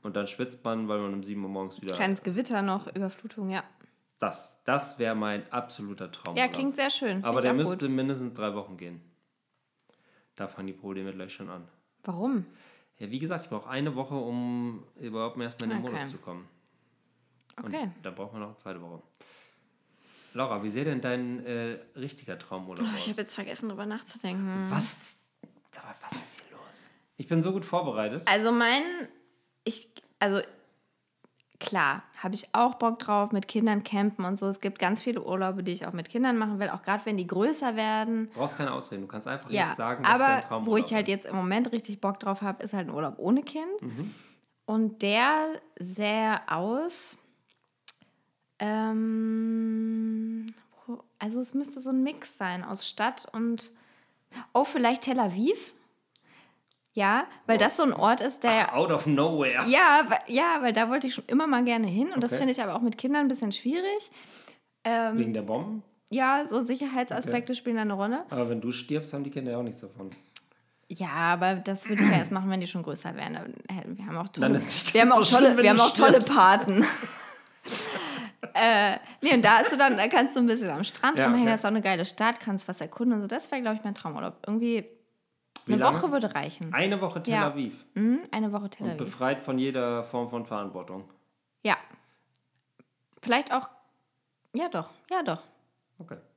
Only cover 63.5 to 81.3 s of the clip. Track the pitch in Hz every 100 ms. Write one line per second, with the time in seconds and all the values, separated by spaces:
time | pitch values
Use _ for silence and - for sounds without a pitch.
63.5 | 196 247 330 381 415 415 - - - -
64.5 | - _ _ 226 226 226 226 226 220 208
65.5 | 135 190 214 - _ _ 240 262 277 294
66.5 | 233 247 254 277 254 247 220 254 240 240
67.5 | 247 247 226 214 196 202 254 359 131 120
68.5 | 117 117 123 - 151 151 139 139 139 127
69.5 | 120 120 - 98 - 95 - _ - _
70.5 | _ _ _ _ 175 180 143 170 175 185
71.5 | 190 190 196 220 208 208 185 - 196 190
72.5 | 190 170 180 165 175 170 - 156 156 -
73.5 | - - 190 - 196 196 165 190 - -
74.5 | - - - - 220 240 240 208 247 269
75.5 | 240 208 220 233 - 269 262 220 285 185
76.5 | 208 - 190 - - - - - - -
77.5 | _ - - - - 330 285 226 - -
78.5 | - 226 214 208 - - - 294 262 202
79.5 | 226 427 269 277 208 214 311 262 269 240
80.5 | 226 196 147 208 - 262 311 240